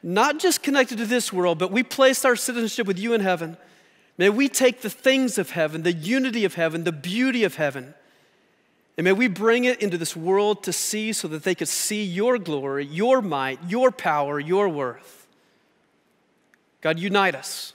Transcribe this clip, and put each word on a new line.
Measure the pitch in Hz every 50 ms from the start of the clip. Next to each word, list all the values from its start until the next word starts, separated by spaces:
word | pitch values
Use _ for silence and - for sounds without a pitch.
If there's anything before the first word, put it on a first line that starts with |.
| -
not | 170 180 208 240 294 294 311
just | - 370 320 -
connected | - - 277 277 269 - 247 214
to | 233
this | 214 247 247 214 - 202
world, | 185 180 180 170 156
but | 180 180
we | 190 233 254
place | - - - 269 262 269 - -
our | 262 247
citizenship | - - - 247 240 226 214 - - 233
with | 190 196 175
you | 196 233 233
in | 226
heaven, | 196 190 180 165 165 160 165 - - - _ _ _ _ _ _ _ _ _ -
may | 175 202
we | 208 226 277 269
take | - - 262 254 247 -
the | - 214
things | - - - 262 262 269 262 247 - -
of | 180 -
heaven, | - 175 160 151 156 160 160
the | 180 165
unity | 165 151 180 240 269 262 254 220 233 214
of | 180 -
heaven, | 175 165 160 156 165 170
the | 175
beauty | 165 147 135 175 185 226 254 269 254 247 220
of | 180 -
heaven, | - 156 143 135 139 123 131 156 _ _ _ _ _ _ _ _ _ _ _ _ _ _ _ _ _ _ _ _ -
and | 165
may | 180 196
we | 196 247 254
bring | 180 160 208 226 226 247 247
it | 247 247 -
into | 214 202 170 175
this | 165 156 -
world | 165 160 175 190 196 208 208 208 202 -
to | 185 175
see | - - - - 214 214 220 220
so | - - 165
that | 151 156 -
they | 190 185
could | - 170 147
see | - - - - 214 208 214
your | 190 170 185 208 247 254 247
glory, | 185 170 151 143 135 139 135 139 143
your | 143 151 165 208 240 262 262
might, | 220 185 151 139 135 135 135 - 170
your | 175 185 240 262 262
power, | - - - 180 151 147 143 139 147 147
your | 147 156 180 196 208 190
worth. | 160 143 139 123 117 - - - - - - _ _ _ _ _ _ _ _ _ _ _ _ _ _ _ _ _ _ _ _ _ _ _ _ _ _ _ _ _ _ _
God, | - 156 160 165
unite | 175 202 185 202 196 185 156
us | - - - - - - - -